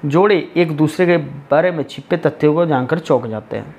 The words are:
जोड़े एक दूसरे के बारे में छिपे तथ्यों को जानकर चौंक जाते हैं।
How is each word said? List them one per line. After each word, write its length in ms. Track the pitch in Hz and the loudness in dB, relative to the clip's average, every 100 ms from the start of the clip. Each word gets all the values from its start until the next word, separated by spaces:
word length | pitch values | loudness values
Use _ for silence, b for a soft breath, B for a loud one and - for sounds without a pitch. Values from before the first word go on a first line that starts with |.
जोड़े 480 | 147 147 202 196 - 160 | 0 2 4 2 0 0
एक 200 | 170 147 | 0 2
दूसरे 300 | 156 - 180 | 0 2 2
के 100 | 175 | 2
बारे 540 | 139 - - 143 180 | 0 -12 -2 2 2
में 140 | 170 | -2
छिपे 320 | 135 - - 170 | -8 -10 -4 -2
तथ्यों 380 | - - 151 | -2 2 0
को 120 | 151 170 | 2 2
जानकर 320 | 139 123 165 | 0 0 -4
चौंक 280 | 165 131 120 | 0 -2 0
जाते 300 | 110 110 110 | -10 -8 -10
हैं। 200 | 107 | -10